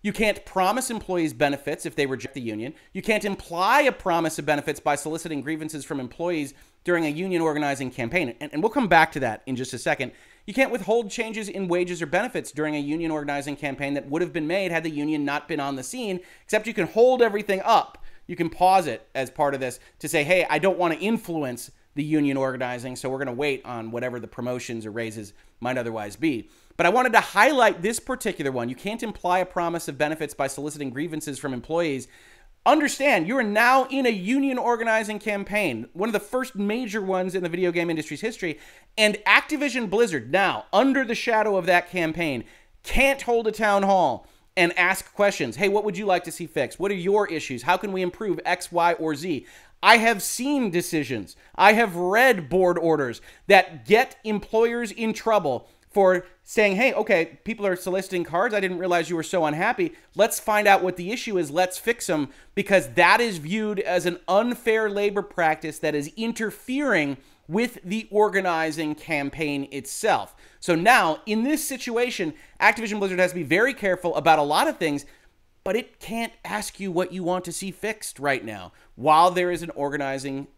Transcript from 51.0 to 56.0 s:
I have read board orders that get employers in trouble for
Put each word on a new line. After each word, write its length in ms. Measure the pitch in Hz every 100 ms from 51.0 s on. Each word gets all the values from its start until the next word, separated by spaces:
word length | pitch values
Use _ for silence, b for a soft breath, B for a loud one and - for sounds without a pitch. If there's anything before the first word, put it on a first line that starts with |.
| 131 120 95 - b
I 180 | - 196
have 220 | 214 226
read 540 | 170 180 214 262 214 139
board 300 | 180 180 175
orders 420 | 165 151 131 113 B B -
that 400 | 190 180 160 113
get 300 | 214 262 -
employers 680 | 220 208 - 220 233 233 233
in 220 | 202 226
trouble 560 | 214 220 208 156 120 b b b
for 380 | 202